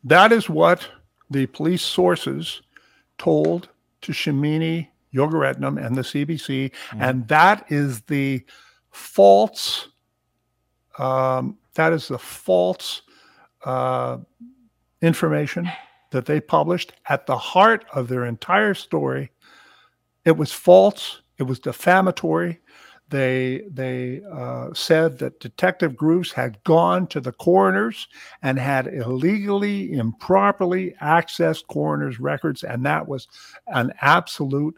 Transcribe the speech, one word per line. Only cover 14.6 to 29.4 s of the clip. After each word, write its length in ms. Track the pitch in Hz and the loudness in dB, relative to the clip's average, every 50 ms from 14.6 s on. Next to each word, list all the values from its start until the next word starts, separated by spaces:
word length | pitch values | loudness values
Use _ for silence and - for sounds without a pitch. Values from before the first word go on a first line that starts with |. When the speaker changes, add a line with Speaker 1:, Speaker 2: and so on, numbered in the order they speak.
| _ _ _ _ _ _ _ _ | _ _ _ _ _ _ _ _
Speaker 1:
information 680 | - 165 160 - - 160 151 147 151 139 - 175 175 175 - - - _ _ _ _ _ | 2 2 2 2 0 0 0 -2 -2 -4 -6 -8 -8 -8 -10 -12 -18 _ _ _ _ _
that 160 | - 131 123 | -6 -6 -2
they 140 | - 151 151 | -2 -2 -2
published 520 | - - - 156 147 160 175 170 - - _ _ _ - | 0 0 0 2 2 2 -2 -4 -4 -10 _ _ _ -4
at 160 | 143 139 - | -4 -4 -2
the 140 | - 131 117 | -4 -4 -4
heart 480 | - - - 180 202 226 226 214 - - - | -4 0 4 6 6 6 6 2 -4 -8 -6
of 140 | 143 123 120 | -6 -4 -4
their 180 | 127 127 123 | -4 -4 -4
entire 480 | 120 117 - - - 180 202 214 208 190 | -6 -8 -10 -2 0 0 2 2 0 -2
story. 560 | - - _ - 151 143 135 131 135 139 - _ _ _ _ - - - _ _ _ _ _ _ _ _ _ _ _ _ | -4 -6 _ -4 -4 -2 -2 -4 -6 -8 -12 _ _ _ _ -20 -20 -20 _ _ _ _ _ _ _ _ _ _ _ _
It 100 | 165 160 | 2 2
was 160 | 156 151 - | 2 0 -4
false. 680 | - - - 175 180 190 190 208 202 - - - - - _ _ _ - | -6 0 6 8 8 10 8 6 2 0 -12 -14 -14 -16 _ _ _ -8
It 60 | 139 | -4
was 140 | 127 131 - | -4 -4 -6
defamatory. 1040 | - 143 117 - - 185 180 190 190 185 175 - - 165 160 165 175 175 165 _ _ _ _ - - - - _ _ _ | -6 -10 -10 -2 2 4 4 4 4 2 -2 -2 -4 -2 -2 -2 -2 -4 -8 _ _ _ _ -20 -20 -20 -20 _ _ _
They, 540 | 147 139 131 127 131 131 127 127 127 - 220 202 | -2 -2 0 0 0 -2 -2 -2 -4 -6 -10 -14
they, 500 | 156 131 131 131 127 127 127 123 127 156 202 196 | -10 -8 -8 -6 -6 -6 -8 -8 -10 -12 -14 -14
uh, 440 | 170 139 123 123 127 123 123 - - | -12 -10 -10 -8 -8 -10 -10 -10 -10
said 440 | - - - 165 160 160 160 135 127 | -10 0 2 4 4 4 2 0 -4
that 220 | 143 127 _ _ | -8 -8 _ _
Detective 520 | - - _ - - 185 185 - 180 151 | -16 -16 _ 0 0 0 2 0 -2 -2
Gruss 400 | 127 - 151 156 165 185 175 - | -2 0 2 2 2 2 0 -4
had 300 | - 135 123 123 107 101 _ | -4 -4 -6 -6 -6 -6 _
gone 420 | - 160 165 170 180 180 185 180 - | 4 4 4 6 4 2 0 -2 -4
to 120 | - 151 | -6 -8
the 120 | 123 127 | -8 -8
coroner's 760 | - _ - 175 175 190 196 190 185 196 214 233 214 - - _ _ - - - - _ | -10 _ 0 4 4 4 4 4 2 0 -2 -2 -6 -10 -18 _ _ -20 -20 -20 -20 _
and 160 | - 135 131 135 | -4 -2 -2 -2
had 300 | 127 139 139 131 127 - | -2 0 -2 -2 -2 -4
illegally, 1080 | - 147 117 120 131 131 135 180 208 208 | -8 -8 -6 -4 -4 0 0 0 0 0